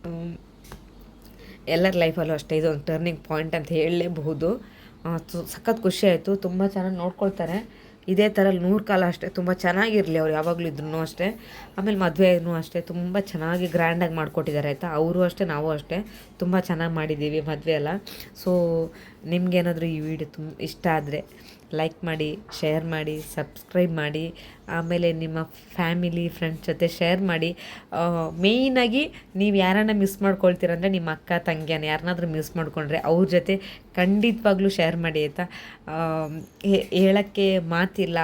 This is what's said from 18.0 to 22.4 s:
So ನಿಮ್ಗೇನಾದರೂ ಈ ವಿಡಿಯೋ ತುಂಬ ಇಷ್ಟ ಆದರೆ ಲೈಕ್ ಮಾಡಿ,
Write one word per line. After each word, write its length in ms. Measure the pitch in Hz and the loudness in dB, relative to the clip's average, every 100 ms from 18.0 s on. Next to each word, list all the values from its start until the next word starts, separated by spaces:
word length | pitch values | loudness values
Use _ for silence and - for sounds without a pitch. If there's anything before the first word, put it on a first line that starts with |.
| - - - - | -8 -16 -18 -6
So 60 | 185 180 170 165 165 - - - 156 | 0 2 2 0 -2 -8 -20 -14 -4
ನಿಮ್ಗೇನಾದರೂ 600 | 175 180 180 175 160 165 | 0 2 2 2 0 -2
ಈ 140 | 160 | -2
ವಿಡಿಯೋ 300 | 156 156 147 | -4 -6 -8
ತುಂಬ 260 | - 156 - | -10 -12 -8
ಇಷ್ಟ 260 | 160 - 175 | -10 -4 0
ಆದರೆ 300 | 160 143 147 - - - - - | 0 0 -6 -8 -20 -20 -20 -10
ಲೈಕ್ 300 | 156 160 - | -4 -4 -4
ಮಾಡಿ, 340 | 175 156 151 190 | -6 -4 -4 -6